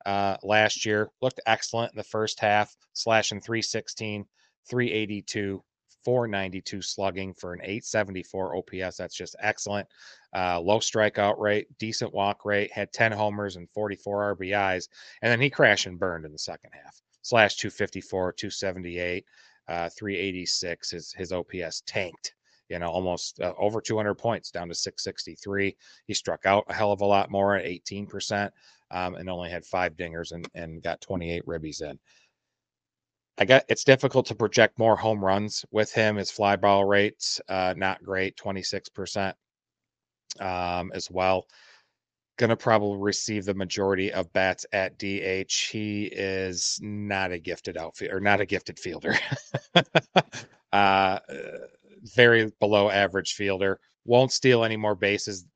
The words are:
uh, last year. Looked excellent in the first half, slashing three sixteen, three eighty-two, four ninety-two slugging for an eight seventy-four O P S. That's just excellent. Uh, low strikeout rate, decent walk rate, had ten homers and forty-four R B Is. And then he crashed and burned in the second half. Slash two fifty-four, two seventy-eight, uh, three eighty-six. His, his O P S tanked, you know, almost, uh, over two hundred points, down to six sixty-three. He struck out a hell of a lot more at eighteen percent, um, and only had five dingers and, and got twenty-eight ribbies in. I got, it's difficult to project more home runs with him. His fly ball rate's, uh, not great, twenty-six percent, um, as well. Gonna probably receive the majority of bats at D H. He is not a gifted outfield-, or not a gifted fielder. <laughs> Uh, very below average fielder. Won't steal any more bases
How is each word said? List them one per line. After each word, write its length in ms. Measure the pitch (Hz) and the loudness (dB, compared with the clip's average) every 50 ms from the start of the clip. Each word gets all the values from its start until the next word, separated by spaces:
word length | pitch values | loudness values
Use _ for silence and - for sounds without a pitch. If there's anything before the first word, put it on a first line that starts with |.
| - | -6
uh, 320 | 98 98 101 101 98 95 - - | -2 -2 0 0 0 -2 -2 0
last 420 | 95 107 107 107 107 - - - | 4 4 6 6 4 2 0 -2
year. 240 | 110 107 104 107 - _ _ | 0 0 0 0 -2 _ _
Looked 200 | 127 131 - - - | -2 -2 -2 -2 0
excellent 460 | 113 110 107 - - - 113 117 113 | 0 2 2 0 -2 -4 -4 -4 -4
in 60 | - | -6
the 60 | 107 104 | -10 -10
first 340 | - - 110 110 107 - - | -6 -4 -2 -2 -2 -2 0
half, 340 | 113 107 104 104 104 - _ _ _ _ - | 2 4 4 4 2 0 _ _ _ _ -10
slashing 480 | - - 113 113 110 104 - 110 98 | -4 0 4 4 4 4 2 -4 -6
three 200 | - - 117 113 | -6 -4 -4 -2
sixteen, 640 | 107 - - 113 - - - - 110 107 104 104 101 - _ _ _ _ _ _ _ - | -2 -2 -4 -6 -6 -8 -10 -8 -8 -6 -6 -8 -10 -12 _ _ _ _ _ _ _ -4
three 220 | 123 123 123 110 | -2 0 0 0
eighty-two, 680 | 80 110 107 98 104 101 90 - - 107 101 98 98 95 - _ _ _ _ _ _ _ - | 0 -2 -2 -2 -6 -8 -8 -6 -6 -4 -4 -4 -6 -8 -10 _ _ _ _ _ _ _ -2
four 220 | 123 123 127 120 | 0 0 0 0
ninety-two 540 | 113 101 98 95 95 92 95 - - - 98 | 0 -2 -4 -4 -4 -6 -8 -10 -10 -10 -8
slugging 520 | 90 - - - 98 98 87 95 95 95 92 | -8 -8 -6 -4 -2 -2 -2 -4 -6 -8 -10
for 180 | - - 90 90 | -12 -12 -12 -10
an 60 | 87 - | -10 -8
eight 200 | 95 101 120 - | -8 -8 -8 -6
seventy-four 720 | - - 110 104 95 95 92 87 - - 95 95 85 76 | -2 0 0 0 0 -4 -10 -10 -8 -6 -6 -4 -4 -4
O 60 | 92 | -6
P 200 | 87 - - 92 | -8 -8 -8 -8
S. 140 | 92 90 - | -6 -6 -6
That's 200 | - 92 85 - | -8 -10 -10 -10
just 200 | - 92 - - - | -12 -12 -12 -10 -4
excellent. 480 | 101 107 107 - - 101 101 101 95 - _ _ - - - - _ _ - | -4 -4 -2 -4 -4 -6 -4 -4 -6 -8 _ _ -20 -20 -20 -20 _ _ -4
Uh, 280 | 95 92 90 87 85 | -2 0 0 0 0
low 180 | 85 95 104 113 | 2 2 2 2
strikeout 580 | - - - 110 107 104 - 110 101 101 107 | 2 0 2 2 2 2 2 2 2 2 2
rate, 300 | - 107 104 104 107 - - _ - | 2 0 0 0 0 -2 -6 _ -10
decent 340 | 113 110 113 - 123 101 - | -8 -8 -6 -6 -6 -4 -2
walk 320 | 101 98 101 101 - - | 0 0 0 -2 -2 -2
rate, 260 | 104 104 101 104 - | 0 0 0 0 -2
had 220 | - 107 101 - - | -4 -6 -8 -6 -2
ten 180 | - 117 113 | 0 0 0
homers 460 | 107 107 107 104 101 104 104 101 90 | 2 0 -2 -2 -2 -4 -6 -6 -8
and 120 | 90 85 - | -10 -14 -10
forty-four 520 | - 104 107 104 98 - - 101 101 101 104 | -6 -6 -4 -4 -6 -8 -6 -4 -2 -2 -2
R 120 | 101 98 | -2 -2
B 180 | 90 95 92 101 | -4 -4 -2 0
Is. 340 | 101 98 95 92 92 - - _ - - - - - | 2 2 2 0 -2 -4 -10 _ -20 -20 -20 -8 -2
And 100 | - 113 | 0 2
then 100 | 120 117 | 2 4
he 80 | 135 139 | 2 2
crashed 380 | - - 151 113 104 95 - | 4 6 6 6 6 4 0
and 120 | 95 90 85 | -4 -6 -4
burned 240 | 95 92 85 82 78 | -4 -4 -4 -6 -10
in 80 | 78 | -12
the 80 | 76 78 | -14 -12
second 300 | - - 82 - _ _ | -12 -12 -12 -14 _ _
half. 300 | - 73 76 - - _ _ _ _ _ - | -20 -20 -20 -20 -20 _ _ _ _ _ -4
Slash 340 | - 123 113 107 98 - | 2 6 6 6 6 4
two 140 | - - 101 | -2 -8 -6
fifty-four, 600 | - - 104 - - 95 - - - 95 92 90 - | -4 -4 -4 -4 -6 -8 -8 -6 -4 -4 -2 -4 -4
two 180 | - - 101 | -6 -8 -8
seventy-eight, 760 | - - 101 95 90 92 90 87 85 87 87 87 87 95 - _ _ _ _ _ _ _ _ | -8 -6 -6 -6 -6 -6 -8 -8 -8 -6 -4 -4 -4 -6 -8 _ _ _ _ _ _ _ _
uh, 220 | - 82 85 85 85 | -8 -6 -6 -6 -6
three 260 | - - 107 101 98 | -8 -8 -6 -4 -4
eighty-six. 760 | 87 95 98 90 92 87 - - - 92 87 85 - - - | -2 -2 -4 -4 -4 -4 -4 -4 -4 -4 -6 -6 -8 -8 -10
His, 200 | - 85 78 - | -10 -10 -12 -12
his 220 | - - 95 87 92 | -12 -10 -8 -6 -4
O 100 | 90 85 | -6 -6
P 200 | - - 92 85 | -6 -8 -8 -8
S 180 | 80 - - - | -8 -8 -10 -10
tanked, 500 | - - 107 95 87 - - - - - _ _ _ _ _ _ - | -6 -4 -4 -4 -6 -8 -12 -16 -16 -16 _ _ _ _ _ _ -10
you 100 | 92 87 | -8 -6
know, 100 | 85 85 | -4 -4
almost, 500 | 82 90 92 90 87 82 - - - - | -2 -2 -2 -2 -4 -4 -6 -10 -8 -6
uh, 120 | - 87 85 | -6 -4 -2
over 240 | - 95 107 110 110 | 0 -2 0 0 -2
two 160 | - - 113 | -4 -2 -2
hundred 180 | 107 107 104 98 | -2 0 -2 -2
points, 360 | - - 117 110 95 - - | -2 -2 -4 -4 -4 -6 -10
down 180 | - 90 87 85 | -10 -10 -8 -8
to 60 | 85 | -8
six 280 | - - 95 - - - | -6 -8 -8 -8 -8 -10
sixty-three. 720 | 98 92 - - 92 80 - - 101 101 101 98 98 92 _ _ - - _ _ | -10 -10 -10 -12 -14 -16 -12 -8 -4 -2 -2 -2 -2 -4 _ _ -20 -20 _ _
He 80 | - 104 | -8 -6
struck 320 | - - - 82 - - | -6 -4 -4 -4 0 2
out 200 | 95 98 104 - - | 4 4 4 4 0
a 40 | 95 | -2
hell 180 | 95 107 104 | 0 0 0
of 100 | 101 95 | 2 2
a 40 | 101 | 2
lot 260 | 101 101 98 101 - | 4 4 4 4 2
more 240 | - 98 98 101 101 | 0 0 2 2 2
at 100 | 95 90 | 0 -2
eighteen 400 | 87 90 87 - - 101 101 101 | -4 -8 -10 -10 -10 -10 -10 -10
percent, 480 | 98 - 98 - - 104 101 101 98 - _ _ _ _ _ _ - | -10 -10 -10 -6 -4 -2 -2 -2 -4 -6 _ _ _ _ _ _ -10
um, 240 | 92 90 90 90 90 | -6 -6 -6 -6 -6
and 140 | 85 87 92 | -8 -8 -8
only 200 | 92 87 87 85 | -8 -8 -8 -8
had 160 | 87 85 - | -8 -10 -8
five 320 | - - 92 90 85 78 | -4 -2 0 0 -2 -2
dingers 340 | 80 90 85 82 85 85 - 85 | -6 -8 -8 -6 -8 -8 -8 -10
and, 140 | 85 85 - - | -12 -12 -12 -12
and 300 | - 85 82 80 80 - | -12 -12 -12 -10 -8 -6
got 180 | 87 - - | -6 -6 -6
twenty-eight 440 | - - 95 90 85 85 85 85 - | -6 -6 -6 -4 -4 -4 -4 -6 -6
ribbies 340 | 85 85 82 78 78 73 - | -6 -8 -8 -8 -10 -10 -10
in. 160 | 80 73 69 - _ _ _ _ _ _ _ _ _ _ _ _ _ _ _ _ _ _ _ _ _ _ _ _ _ _ _ | -10 -10 -12 -14 _ _ _ _ _ _ _ _ _ _ _ _ _ _ _ _ _ _ _ _ _ _ _ _ _ _ _
I 60 | - 104 | 0 4
got, 220 | 98 131 135 - | 6 6 6 6
it's 160 | - 110 - - | 2 -2 2 6
difficult 440 | - 131 127 - 123 - 131 - | 6 6 6 4 2 2 0 0
to 80 | - 107 | 0 -2
project 440 | - 113 104 - 123 110 107 - - | -2 -2 2 4 6 4 6 4 4
more 160 | 113 113 107 | 4 4 4
home 280 | - - 110 110 104 98 | 4 2 0 0 2 2
runs 420 | 95 95 101 104 104 - - - - | 2 2 2 0 -4 -6 -10 -8 -2
with 220 | - 107 107 - | 0 0 0 2
him. 240 | - 117 110 107 104 | 2 2 2 2 2
His 160 | 101 95 - | 0 -4 -4
fly 240 | - - 104 101 101 | -2 2 4 4 4
ball 300 | 98 98 101 98 98 98 | 4 4 6 6 6 4
rate's, 560 | 98 101 101 101 107 - - - - - - - - | 4 4 4 4 2 0 -4 -6 -6 -6 -6 -6 -4
uh, 240 | 95 95 92 92 92 | -2 0 0 0 0
not 260 | 78 95 95 95 87 90 | 0 -2 -2 -2 -4 -6
great, 340 | 95 95 95 95 98 - | -6 -4 -2 -2 -4 -4
twenty-six 500 | - - 101 98 95 90 - - 95 - | -8 -8 -8 -6 -6 -6 -6 -6 -8 -8
percent, 480 | - _ - 95 87 - 104 98 95 90 _ _ _ _ _ _ _ _ _ _ _ _ _ _ _ _ _ _ - - - | -10 _ -10 -10 -6 -4 -4 -4 -4 -4 _ _ _ _ _ _ _ _ _ _ _ _ _ _ _ _ _ _ -18 -14 -8
um, 520 | 98 92 90 90 90 87 87 90 87 92 - | -6 -6 -4 -4 -4 -2 -4 -4 -6 -6 -8
as 180 | 92 - - | -10 -10 -6
well. 360 | 87 90 92 92 95 92 - _ _ _ - - - _ _ _ _ _ _ _ _ _ _ _ _ | -2 0 2 2 2 2 0 _ _ _ -20 -20 -20 _ _ _ _ _ _ _ _ _ _ _ _
Gonna 180 | - 120 113 113 | 2 2 2 2
probably 420 | 107 - 123 113 107 104 101 101 | 2 4 4 4 4 4 2 -2
receive 480 | 98 98 104 98 - - - 110 104 92 | -2 -2 -2 -2 -2 -4 -4 -4 -2 -2
the 80 | 104 98 | -2 -2
majority 580 | 98 95 85 - 104 98 98 98 92 95 101 | -4 -4 -4 -2 0 2 2 2 2 0 0
of 200 | - 95 90 85 | -2 -2 -4 0
bats 340 | - 95 95 95 90 - - - | 0 2 2 2 0 -2 -4 -4
at 260 | - 98 95 92 - | -2 -2 -2 -2 -4
D 240 | - 104 98 98 98 | -6 -6 -4 -4 -4
H. 480 | 85 95 95 95 95 - - - - - | -2 -2 -2 -2 -2 -2 -2 -2 -2 -4
He 340 | - 110 107 104 104 104 104 | -4 -4 -4 -4 -4 -4 -4
is 720 | - - - 98 95 95 95 95 92 87 87 - - - - | -4 -4 -4 -4 -2 -2 -2 -4 -4 -4 -4 -4 -4 -4 -6
not 500 | - 104 104 104 104 101 98 95 95 90 | -8 -8 -8 -6 -4 -4 -2 -2 -2 -2
a 80 | 90 87 | -4 -6
gifted 380 | 80 92 85 - - 101 85 | -6 -8 -8 -8 -8 -10 -8
outfield-, 360 | 82 80 80 - - - - 95 | -8 -8 -10 -10 -10 -8 -6 -4
or 60 | 95 | 0
not 220 | 98 101 101 98 | 2 2 2 2
a 40 | 101 | 2
gifted 340 | - 98 90 - - 82 - | 0 -2 -4 -4 -6 -12 -10
fielder. 360 | - 92 82 - - - 110 - - - - - - - - 135 - _ - | -10 -10 -8 -6 -2 -2 0 0 -2 -4 -6 -8 -8 -8 -8 -8 -4 _ 2
<laughs> 120 | 175 - - - 170 - _ - 185 - _ - - - - _ _ _ _ - | 2 2 4 2 0 0 _ 2 2 2 _ -2 -14 -14 -16 _ _ _ _ 4
Uh, 460 | 101 101 98 98 95 95 95 95 - - - 69 71 - - - - 62 - _ _ _ _ - - - 113 - | 4 6 6 6 6 4 4 2 -2 -6 -10 -12 -12 -12 -12 -12 -14 -14 -18 _ _ _ _ -20 -20 -20 2 6
very 360 | 127 120 120 117 113 110 107 - - | 8 10 10 10 8 4 2 0 0
below 300 | 107 101 107 101 101 104 | 2 4 6 6 6 6
average 440 | 98 101 101 92 92 98 90 - - | 4 4 2 2 2 -2 -2 -4 -4
fielder. 440 | - 104 98 95 92 98 98 95 - _ _ _ _ _ | -2 -2 -2 0 0 0 0 -2 -2 _ _ _ _ _
Won't 300 | 117 120 123 131 127 - | 4 6 6 6 4 2
steal 320 | - - 131 123 117 113 | 4 6 6 6 6 6
any 100 | 110 110 | 2 0
more 200 | 107 107 107 104 | 0 0 0 0
bases 500 | 90 104 98 104 101 - 107 101 92 90 _ _ | 2 2 2 2 0 -2 -6 -10 -10 -12 _ _